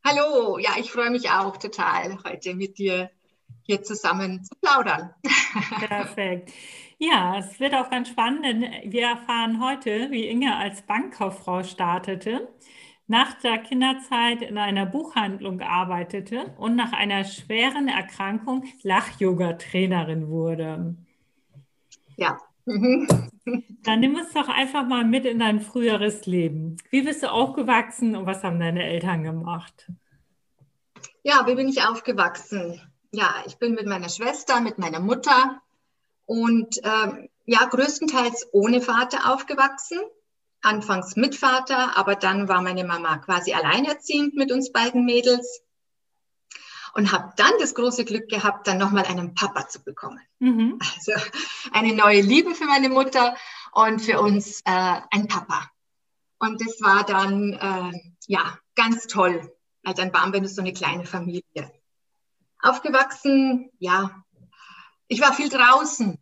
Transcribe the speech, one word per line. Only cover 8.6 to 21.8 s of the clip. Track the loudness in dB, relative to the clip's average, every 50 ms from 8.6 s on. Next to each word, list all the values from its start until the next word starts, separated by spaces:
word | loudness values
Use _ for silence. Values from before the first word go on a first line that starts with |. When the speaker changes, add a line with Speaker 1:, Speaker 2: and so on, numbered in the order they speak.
| -2 -4 -6 -12 -14 -6 -4
Speaker 2:
wir | -2 0 0
erfahren | -2 -4 -4 -4 -2 -2 0 -2 -2 -2
heute, | -2 -2 -4 -4 -4 -4 -4 -4 -4 -4
wie | -4 -4 -4 -2
Inge | -2 0 0 0 0
als | -2 -4 -6 -8 -10 -6
Bankkauffrau | -4 -4 -4 -4 -6 -6 -6 -6 -6 -6 -8 -6 -4 -4 -4 -4
startete, | -6 -4 -4 -2 0 0 -2 -2 -6 -8 -6 -6 -6 -6 -6 -8 -10 -14 _ _ -20 -20 -20 -20 -20 _ _ _ _
nach | 2 2 2 2 -2 -6
der | -2 -2 -2 -2
Kinderzeit | -4 -4 -2 0 0 0 0 -2 -6 -4 -2 0 0 0 0 -2
in | -6 -8 -6 -4
einer | -4 -2 -2 -2 -2
Buchhandlung | -2 -4 -6 -8 -4 -4 -4 -4 -4 -6 -8 -8 -8 -8 -8
arbeitete | -4 -2 -2 -2 0 -2 -4 -6 -6 -8 -8 -10 -10 -8 -10 -10 -10 -10 -12 -8
und | -2 0 0 0
nach | 0 0 0
einer | -2 -2 0 0 -2 -4
schweren | -4 -8 -14 -10 -6 -2 0 0 0 0 0 -2 0
Erkrankung | -2 -2 -4 -6 -8 -8 -6 -4 -4 -6 -4 -4 -4 -4 -6 -8 -16 -10 -4
Lach-Yoga-Trainerin | 2 2 2 0 0 -6 -2 0 0 0 0 0 -2 -4 -6 -10 -6 -2 0 0 2 0 -2 -2 -2 -4 -6 -6 -4
wurde. | -4 -2 -2 -2 -2 -4 -6 -6 -6 -8 -8 -8 -8 -10 -14 _ _ _ _ _ _ _ _ _ _ -20 -20 _ _ _